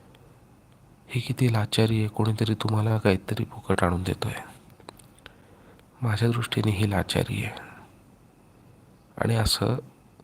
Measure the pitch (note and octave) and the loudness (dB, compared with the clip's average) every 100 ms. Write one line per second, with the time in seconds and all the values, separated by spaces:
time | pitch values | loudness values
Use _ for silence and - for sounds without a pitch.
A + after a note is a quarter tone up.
0 | - - - - - - - - - - | -20 -20 -20 -20 -20 -20 -20 -20 -20 -20
1 | - B2 - B2 B2 A2+ G#2+ - A2+ A2 | -6 -4 -2 0 2 2 2 2 4 2
2 | G#2+ - A2 G#2+ A2+ G#2+ A2 G#2+ A2 A2 | 0 0 0 2 0 0 0 2 2 2
3 | G#2+ F#2+ - G#2+ A2 - - F#2+ F2+ F2 | 4 2 0 -4 -4 -4 -2 2 2 2
4 | F#2 F#2+ G#2 - - - - - - - | -2 -2 -4 -6 -12 -20 -20 -20 -20 -20
5 | - - - - - - - - - - | -20 -20 -20 -20 -20 -20 -20 -20 -20 -4
6 | A#2 G#2+ A#2 A#2+ A2+ - A2 F#2+ G#2 F#2+ | -2 0 0 0 -2 0 0 2 2 0
7 | - F#2+ - G2+ G#2+ - - - - - | 0 0 0 -2 -6 -8 -16 -20 -20 -20
8 | - - - - - - - - - - | -20 -20 -20 -20 -20 -20 -20 -20 -20 -20
9 | - - A2 A2+ G#2 - A2 C3+ - - | -12 -4 0 2 2 2 0 -2 -6 -18
10 | - - | -20 -20